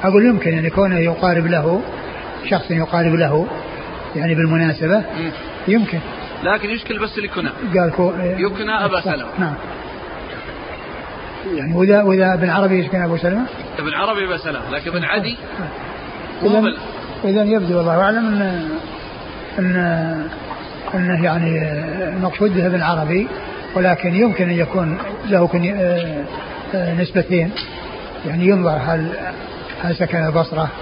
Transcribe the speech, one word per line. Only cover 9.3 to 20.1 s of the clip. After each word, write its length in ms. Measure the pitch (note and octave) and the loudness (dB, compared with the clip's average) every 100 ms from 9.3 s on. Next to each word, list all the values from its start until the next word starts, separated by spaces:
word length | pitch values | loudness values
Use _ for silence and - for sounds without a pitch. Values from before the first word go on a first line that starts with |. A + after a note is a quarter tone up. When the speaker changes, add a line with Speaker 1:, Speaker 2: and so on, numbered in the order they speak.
| - | -2
Speaker 1:
نعم. 140 | E3+ C#3+ - - - - - - - - - - - - - - - - - - G4 E4 | -2 -2 -8 -10 -12 -12 -12 -12 -12 -12 -12 -12 -12 -12 -12 -12 -12 -12 -12 -10 -6 -4
يعني 180 | - | 0
وإذا، 300 | E3+ F#3+ G#3 | 4 6 6
وإذا 300 | G3+ F#3+ F#3+ | 6 6 4
ابن 160 | F#3 F3 | 4 2
عربي 300 | E3+ G3 F#3 | 4 4 4
يشكن 220 | D#3 F#3 | 2 0
أبو 160 | E3+ E3 | 0 2
سلمة؟ 280 | F3 G3+ B3+ - - - | 2 0 -2 -6 -10 -6
Speaker 2:
ابن 140 | D3+ | -4
عربي 320 | D3 G3+ G#3 F#3+ | -2 0 0 -2
أبا 120 | E3+ | -2
سلمة، 320 | E3 C#3 A#2 | -4 -6 -4
لكن 180 | C#3 E3 | -6 -4
ابن 120 | F3 | -2
عدي 340 | D#3+ G3+ G#3 A#3+ - - D#3+ - - - - - - - | 0 0 -2 -6 -10 -8 -8 -8 -10 -12 -12 -12 -12 0
Speaker 1:
إذن، 100 | F#3+ | 4
Speaker 2:
مو 100 | G#3+ | 4
بال- 160 | G#3+ - - - - - | 4 0 -10 -12 -12 -4
Speaker 1:
إذن 280 | G3+ G3+ G#3 | 2 2 4
يبدو 260 | A3 F3 F3 | 2 2 2
والله 240 | E3+ E3 | 4 4
أعلم 160 | G3 A3 | 4 4
أن، 520 | A3+ G#3 G3 F3+ D#3+ D#3 E3+ - - - - - - - | 2 2 0 -2 -4 -6 -8 -12 -12 -12 -12 -12 -8 -2
أن، 680 | F3+ F3+ F3 E3 D#3+ | 0 2 2 0 -2